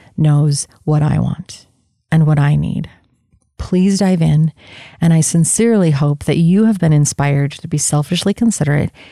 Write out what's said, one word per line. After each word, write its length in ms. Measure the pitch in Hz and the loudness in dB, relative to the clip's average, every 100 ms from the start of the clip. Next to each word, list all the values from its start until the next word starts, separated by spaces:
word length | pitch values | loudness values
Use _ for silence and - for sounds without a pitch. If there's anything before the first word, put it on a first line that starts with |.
| - - | -10 -2
knows 520 | 151 147 151 143 - _ | 2 2 0 -2 -6 _
what 180 | - 151 | -2 0
I 160 | 151 151 | 0 0
want 480 | - - - - _ _ _ _ _ | -2 -6 -12 -20 _ _ _ _ _
and 120 | 160 | 0
what 140 | 156 147 | 2 2
I 160 | 143 | 2
need. 340 | 147 156 - - - _ _ _ _ _ - | 0 -2 -6 -10 -14 _ _ _ _ _ -16
Please 400 | - 180 190 196 | -4 0 0 2
dive 240 | 196 180 | 0 0
in, 300 | 160 151 156 - - - - - | 2 2 0 -4 -16 -20 -20 -4
and 120 | 165 | 0
I 100 | 160 | 2
sincerely 680 | 156 170 160 - 233 220 170 | 2 0 0 0 2 2 2
hope 320 | 139 147 143 | 2 0 -2
that 160 | - 156 | -2 0
you 280 | 165 190 220 | 2 2 2
have 120 | 202 | 2
been 140 | 160 | 2
inspired 580 | 151 143 - 143 143 143 | 2 0 0 -2 0 -2
to 160 | - 165 | -6 -8
be 120 | 151 | -6
selfishly 540 | - 147 143 175 202 | -2 -2 -2 -4 -4
considerate, 600 | 208 233 - 143 147 160 - - | -2 -2 0 -2 0 -2 -8 -20